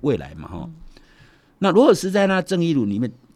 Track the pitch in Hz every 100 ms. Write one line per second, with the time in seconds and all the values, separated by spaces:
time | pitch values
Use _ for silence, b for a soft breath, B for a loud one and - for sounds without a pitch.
0 | 147 104 71 78 71 87 170 160 - b
1 | b b b b b b 196 185 277 202
2 | 190 196 196 190 175 185 165 143 104 101
3 | 123 - _